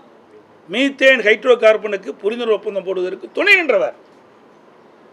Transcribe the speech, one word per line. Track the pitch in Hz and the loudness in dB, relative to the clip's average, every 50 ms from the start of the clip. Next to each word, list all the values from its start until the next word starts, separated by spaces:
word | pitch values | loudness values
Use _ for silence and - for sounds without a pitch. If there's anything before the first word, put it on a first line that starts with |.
| - - - _ _ _ - - - _ _ _ _ 160 | -20 -20 -20 _ _ _ -20 -20 -20 _ _ _ _ -8
மீத்தேன் | 190 247 277 269 269 - 262 269 262 240 190 | -4 -2 -2 -2 -2 2 4 4 4 4 2
ஹைட்ரோ | 208 226 - - 254 240 226 226 | 2 0 2 2 2 2 6 6
கார்பனுக்கு | 220 220 202 208 208 202 185 190 262 240 - | 4 4 4 -2 -6 -8 -8 -8 -12 -12 -6
புரிந்துணர்வு | 196 208 240 240 240 226 208 196 | -6 -4 -4 -4 -2 -2 -2 -2
ஒப்பந்தம் | - 214 202 190 180 | -2 -8 -8 -8 -6
போடுவதற்கு | 190 185 185 180 185 190 - - - | -6 -6 -4 -6 -6 -8 -10 -14 -10
துணை | - 269 339 403 392 370 | -6 -2 2 2 2 2
நின்றவர். | 330 269 220 190 156 123 - - - _ - - _ _ _ _ _ _ _ _ _ _ _ _ _ _ _ _ _ _ | 2 0 0 0 -2 -4 -6 -12 -20 _ -20 -20 _ _ _ _ _ _ _ _ _ _ _ _ _ _ _ _ _ _